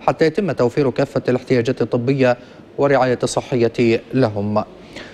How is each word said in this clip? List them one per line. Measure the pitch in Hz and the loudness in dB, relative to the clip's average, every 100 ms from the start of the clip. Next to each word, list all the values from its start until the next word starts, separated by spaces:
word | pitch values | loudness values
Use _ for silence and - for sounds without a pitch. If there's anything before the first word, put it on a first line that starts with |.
حتى | - 139 160 | -4 0 0
يتم | 156 190 | 0 -2
توفير | 123 123 147 135 | 0 0 0 -2
كافة | 117 143 127 123 | 0 -2 -2 -2
الاحتياجات | 123 - 127 117 123 | -2 0 0 0 -2
الطبية | 120 123 120 139 127 120 - - - - | -2 -2 -2 2 2 0 -6 -20 -16 -2
والرعاية | 139 135 127 120 | 2 2 2 0
الصحية | 127 - - 127 113 113 117 113 - | -2 -4 -4 0 0 2 2 2 0
لهم. | 131 117 104 104 107 - - - - - | 0 0 0 -2 -2 -4 -12 -20 -18 -18